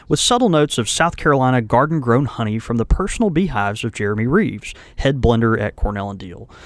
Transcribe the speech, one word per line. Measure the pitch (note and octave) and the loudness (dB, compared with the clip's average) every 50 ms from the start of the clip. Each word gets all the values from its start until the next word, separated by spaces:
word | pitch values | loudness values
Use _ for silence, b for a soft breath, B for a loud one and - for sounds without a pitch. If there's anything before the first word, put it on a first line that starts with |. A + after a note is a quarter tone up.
| B | B
with | B D3+ - | B -2 0
subtle | - - A#3+ B3 B3+ G#3+ | 2 2 2 4 4 4
notes | E3 D3+ D3 D3 - - | 4 4 2 2 0 -2
of | A2 - | -2 -2
South | - - D#3+ E3+ - | 0 0 0 0 0
Carolina | - - D#3+ C#3+ C#3 C3 B2+ B2+ B2 | 0 2 2 4 4 4 4 2 2
garden-grown | A2+ G#2+ - A#2+ C#3 D#3 E3 D#3 A#2+ A#2 A#2 C3 C#3+ | 0 2 2 2 2 2 0 0 0 2 2 2 2
honey | A#2 - - A2+ G#2+ G#2+ A2+ | 0 -4 -4 -4 -4 -4 -4
from | - - A#2+ | -4 -4 -2
the | A#2 A2 | -2 0
personal | - - - F#3 G3+ - - A#3 G#3 | 2 0 0 0 -2 -2 0 0 0
beehives | D3+ D#3+ G3 E3 C3+ G#2 G2+ G2+ G#2 A2 - | 2 0 0 0 0 -2 -2 -2 -4 -4 -6
of | A2+ | -6
Jeremy | - - G#2 G2+ G#2+ G#2+ A2 | -4 -4 -4 -2 -2 0 0
Reeves, | B2 D3 G#3+ G#3 C3 - G#2 - - - B B B B | 2 2 2 2 0 -4 -8 -12 -14 -16 B B B B
head | B - C#3 D3 C3 | B 0 0 0 0
blender | A2 A#2 A#2+ A2+ A#2 A2+ A2 A2+ | 0 0 2 2 2 2 2 0
at | A2 G#2 - | -2 -4 -6
Cornell | - - G#2 G#2 G2+ G2 G2+ | -4 -4 -4 -4 -4 -6 -8
and | G2+ F#2+ | -8 -12
Deal. | G2 - - - - - B B B | -14 -16 -16 -18 -20 -20 B B B